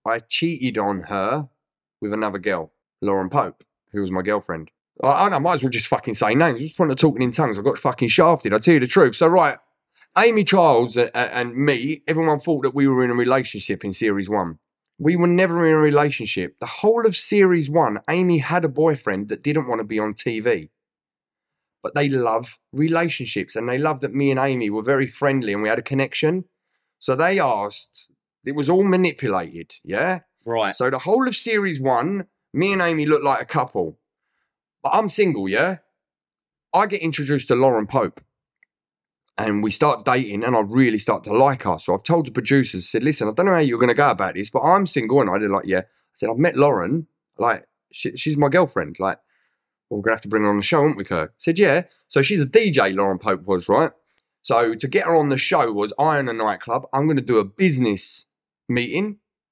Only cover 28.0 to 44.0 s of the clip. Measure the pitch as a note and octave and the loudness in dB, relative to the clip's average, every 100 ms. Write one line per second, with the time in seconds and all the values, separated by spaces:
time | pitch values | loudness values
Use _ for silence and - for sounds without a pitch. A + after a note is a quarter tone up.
28 | - _ _ _ B2+ D3 C#3 F#3 G3 F#3 | -20 _ _ _ -8 -4 2 2 4 2
29 | F3 - A#2+ F#2+ D#2+ E2 - - - G2+ | 0 -2 -4 -4 -6 -12 -18 -18 -6 -4
30 | F3 F3+ - _ A#2 A2+ G2 - C3 C3 | -2 -4 -10 _ -6 -2 -2 -2 -2 -2
31 | E3+ A#3+ B3+ G3+ A#3 G#3+ G3 C#3+ C3 A#2+ | 0 0 0 -2 -2 -2 -2 -2 0 0
32 | D#3 G3+ - _ _ C#3+ F#3+ G3 E3+ D#3 | 0 -4 -8 _ _ -2 0 0 0 0
33 | D3+ D3 C#3 A#2+ - D3+ B2+ G2+ E2 - | 2 2 2 -2 -2 -4 -2 -4 -6 -8
34 | _ _ _ _ _ _ _ _ - G3+ | _ _ _ _ _ _ _ _ -2 0
35 | G#3 - F#3+ A#2 F#2+ G#2+ F3 F#3 _ _ | 0 0 0 0 -2 0 0 -2 _ _
36 | _ _ _ _ _ _ _ F#3 G#3 G3 | _ _ _ _ _ _ _ 0 0 0
37 | D#3+ D3 C#3 C#3+ - B2 C3+ A#2 G#2+ B2+ | -4 -4 -2 -2 0 2 4 2 0 -2
38 | F#2+ - _ _ _ _ _ _ _ _ | -2 -6 _ _ _ _ _ _ _ _
39 | _ _ _ - A2 G#2 G#2+ - D3+ B2+ | _ _ _ -6 -2 0 -2 2 0 2
40 | C#3 B2+ G#2+ G2+ A#2 A#2 G2+ B2 B2 G#2+ | 0 0 0 -4 0 0 2 2 2 2
41 | - G2 G#2 A2 C#3 C3 G2+ E2 - F#2 | 0 -2 0 2 4 2 -4 -4 -2 -4
42 | - E3+ C3 B2 A#2+ C#3 A#2 F2+ - A2+ | 0 0 0 -4 2 2 2 -4 -4 -2
43 | C#3 D3+ A2 G#2+ G3 E3+ C#3+ A#2 B2 A#2+ | -2 -2 -2 0 2 2 2 2 2 4